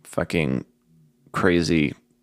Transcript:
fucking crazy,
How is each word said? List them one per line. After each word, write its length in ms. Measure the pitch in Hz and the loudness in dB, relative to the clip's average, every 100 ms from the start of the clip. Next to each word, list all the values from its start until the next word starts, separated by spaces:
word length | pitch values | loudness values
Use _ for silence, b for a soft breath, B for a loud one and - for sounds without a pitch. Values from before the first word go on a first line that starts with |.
fucking 600 | - - 87 87 71 64 - _ _ _ _ _ _ | -12 -8 -4 -2 -2 -4 -8 _ _ _ _ _ _
crazy, 640 | - 95 87 80 85 73 - _ _ | 0 2 2 2 0 0 -4 _ _